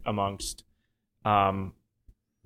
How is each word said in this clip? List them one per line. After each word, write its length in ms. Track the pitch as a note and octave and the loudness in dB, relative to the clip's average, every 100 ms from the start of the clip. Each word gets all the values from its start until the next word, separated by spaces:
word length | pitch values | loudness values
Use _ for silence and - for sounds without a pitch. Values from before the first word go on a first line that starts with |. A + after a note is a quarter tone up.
| - | -4
amongst, 580 | G#2 G2 G2 - - _ _ _ _ _ _ | -2 -2 -4 -10 -12 _ _ _ _ _ _
um, 500 | G#2+ G#2 G2 G2 F#2+ - _ _ - _ _ _ | 2 4 4 0 -6 -12 _ _ -20 _ _ _